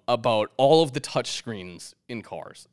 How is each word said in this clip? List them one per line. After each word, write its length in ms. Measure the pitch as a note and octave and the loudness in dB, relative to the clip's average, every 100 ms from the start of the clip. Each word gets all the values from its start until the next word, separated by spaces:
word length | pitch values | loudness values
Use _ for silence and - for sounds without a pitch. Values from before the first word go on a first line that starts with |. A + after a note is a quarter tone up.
| - | -2
about 420 | A#2+ A#2+ A2 G#2+ - | 0 2 2 0 2
all 260 | C#3 D#3+ | 6 6
of 100 | D#3+ | 4
the 80 | C#3 | -2
touch 300 | - C3+ - | -4 -4 -4
screens 600 | - - G#2 F2+ E2+ - _ - | -6 -8 -10 -10 -14 -18 _ -12
in 140 | A#2 | -12
cars. 440 | - E2+ - - - | -10 -14 -14 -20 -12